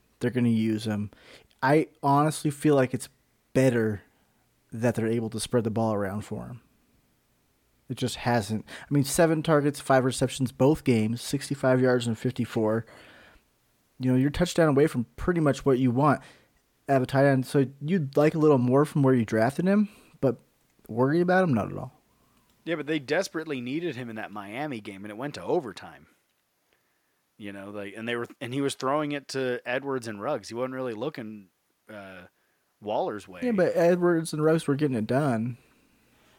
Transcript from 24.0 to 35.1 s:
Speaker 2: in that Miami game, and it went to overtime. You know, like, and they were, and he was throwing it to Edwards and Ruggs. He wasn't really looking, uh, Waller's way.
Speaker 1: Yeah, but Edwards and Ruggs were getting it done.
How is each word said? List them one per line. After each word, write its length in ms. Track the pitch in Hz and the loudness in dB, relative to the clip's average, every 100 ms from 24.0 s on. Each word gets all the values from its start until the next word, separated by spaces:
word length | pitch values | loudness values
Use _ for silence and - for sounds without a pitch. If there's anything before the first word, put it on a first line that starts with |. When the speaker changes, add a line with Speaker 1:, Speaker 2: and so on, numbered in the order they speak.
| 120 | -8
Speaker 2:
in 80 | 110 | -10
that 140 | 87 | -10
Miami 500 | 104 101 117 151 120 | -10 -10 -8 -6 -8
game, 220 | 104 98 | -10 -12
and 80 | 104 | -12
it 60 | 104 | -10
went 180 | 143 120 | -10 -8
to 80 | |
overtime. 640 | 90 170 123 87 90 73 78 _ _ _ _ _ _ _ _ _ _ _ _ _ | -2 -2 -2 -10 -16 -20 _ _ _ _ _ _ _ _ _ _ _ _ _ _
You 160 | 104 | -16
know, 160 | 98 98 | -14 -14
like, 240 | 104 101 101 | -12 -12 -10
and 120 | 113 | -6
they 80 | 120 | -6
were, 120 | 120 - | -6 -10
and 120 | 120 | -8
he 80 | 135 | -4
was 140 | 139 - | -4 -2
throwing 380 | 131 147 147 | -2 -2 -2
it 160 | 147 - | -8 -8
to 320 | 135 127 123 123 | -6 -4 -4 -4
Edwards 420 | 127 139 131 117 | -6 -4 -6 -6
and 140 | 101 | -8
Ruggs. 280 | 120 135 98 | -6 -6 -8
He 60 | 113 | -8
wasn't 180 | 127 | -8
really 200 | 131 127 | -6 -8
looking, 540 | 107 139 147 110 107 95 _ _ _ - | -6 -8 -8 -12 -14 -20 _ _ _ -20
uh, 360 | 107 98 92 90 _ _ _ _ _ | -18 -16 -18 -20 _ _ _ _ _
Waller's 460 | 104 120 180 104 92 | -6 -4 -4 -8 -12
way. 140 | 90 | -8
Speaker 1:
Yeah, 80 | 247 | -2
but 240 | 202 156 180 | 2 2 4
Edwards 580 | 170 180 175 165 165 | 4 4 2 2 -2
and 100 | 151 | 0
Ruggs 240 | 156 160 - | 2 2 2
were 80 | 139 | 0
getting 220 | 147 123 | 0 -2
it 100 | |
done. 500 | 107 | 0